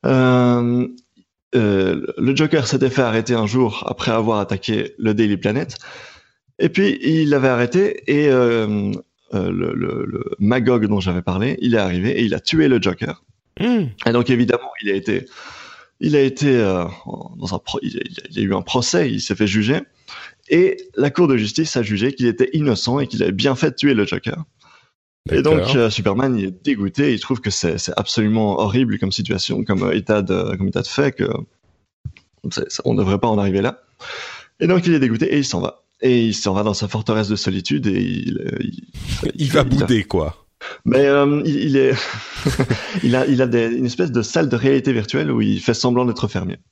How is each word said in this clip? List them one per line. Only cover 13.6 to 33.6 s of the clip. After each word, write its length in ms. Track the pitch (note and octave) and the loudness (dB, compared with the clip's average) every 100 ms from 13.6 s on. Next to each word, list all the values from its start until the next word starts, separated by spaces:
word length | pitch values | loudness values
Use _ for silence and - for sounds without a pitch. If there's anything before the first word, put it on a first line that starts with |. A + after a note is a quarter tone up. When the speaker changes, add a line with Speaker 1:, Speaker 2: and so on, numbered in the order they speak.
| A3 A#3 D3 - A#2 | 0 0 -2 -2 0
Speaker 1:
Et 60 | |
donc, 180 | A#2+ A#2+ | 2 2
évidemment, 420 | B2 A#2 A#2+ - - | 2 2 0 -2 -8
il 60 | G#2 | -2
a 40 | G2 | -2
été, 300 | G2+ G2 - - - - - - - _ | 0 -4 -6 -20 -20 -20 -20 -20 -20 _
il 160 | D#3 D3 | 2 4
a 60 | |
été, 340 | C3+ C3 D3 B2+ | 2 2 2 4
euh, 300 | G2+ F#2 F2 G2 - - - - | 4 0 -2 -8 -14 -14 -16 -10
dans 160 | - | -6
un 60 | - | -6
pro-, 200 | - G#4 | -6 -6
il 160 | - - | -6 -6
a, 40 | - | -10
il 120 | - | -12
a, 40 | - | -10
il 80 | D#3+ | -4
a 20 | |
eu 120 | G2+ G2 | -2 -2
un 60 | |
procès, 500 | - - - F3 D3 | 0 -2 2 0 0
il 80 | G#2+ | -2
s'est 140 | - G2 | -4 0
fait 120 | G#2+ | 2
juger. 340 | G#2 G#2+ D#3+ C#4 _ - - - _ _ | 2 2 -2 -4 _ -20 -20 -20 _ _
Et 280 | D#3+ F#3 - - - | 2 2 0 -8 -2
la 140 | C#3 | 0
Cour 180 | - E3 | 2 2
de 100 | B2+ | 2
justice 380 | G#2+ D3+ D#3+ C3 | 0 -2 -2 -2
a 60 | |
jugé 300 | G#2 G#2 A#2+ | -2 0 0
qu'il 140 | C#3 A#2+ | 2 0
était 220 | A2+ B2+ | 2 0
innocent 460 | D#3 D3 G2+ - C3+ | 2 0 0 0 -2
et 80 | C#3 | -2
qu'il 140 | G#2+ | -2
avait 80 | F2+ | -2
bien 240 | F#2+ C3 B2+ | 0 0 0
fait 160 | D3+ | -2
de 40 | - | 0
tuer 180 | C#3+ | 2
le 120 | A2+ G2+ | 2 0
Joker. 380 | - - E3 D#3 _ _ - _ _ _ _ - | -2 -2 -4 -4 _ _ -20 _ _ _ _ -2
Et 100 | - | 2
Speaker 2:
D'accord. 240 | D3 D#3 - | 4 2 2
Speaker 1:
donc, 100 | C3+ | 2
euh, 120 | A2+ | 2
Superman, 460 | G#2+ G2+ G#2 C3+ A#2+ | 0 0 0 0 0
il 80 | F#2+ | -4
est 180 | F#2 - | -4 -4
dégoûté, 480 | A#2 G2 - C#3+ | -2 -2 0 0
il 60 | A2+ | 0
trouve 180 | - A#2+ | -2 -4
que 100 | G#2+ | -4
c'est, 280 | - E2+ D#2+ | -2 -2 -2
c'est 160 | - - | -4 -4
absolument 640 | G#2 - G#2+ A2 G#2 F#2 | -2 0 2 2 2 0
horrible 400 | G#2 A#2 B2 G2+ | 0 2 0 0
comme 140 | F#2+ | -2
situation, 500 | F#2+ G2 F#2 - G#2+ | -4 -4 -4 -2 -4
comme, 200 | G#2+ F#2+ | -2 0
euh, 120 | F#2+ G#2 | 0 -2
état 260 | G#2+ G#2+ | 0 0
de, 340 | F#2+ F#2 F#2+ F#2 | 2 -2 -2 -2
comme 100 | F#2+ | -2
état 140 | - | -2
de 60 | - | -4
fait, 260 | - C#3+ | -2 -2
que 100 | - F#2+ - - _ _ _ _ _ - - _ _ - | 0 -4 -4 -8 _ _ _ _ _ -20 -20 _ _ -8
c'est, 180 | - - | -6 -8
c'est, 120 | - | -6
on 100 | - | -2
devrait 260 | G#2+ F#2+ G2 | 0 2 2
pas 100 | A#2 | 2
en 80 | G#2 | 2
arriver 240 | G2+ F#2+ | 2 0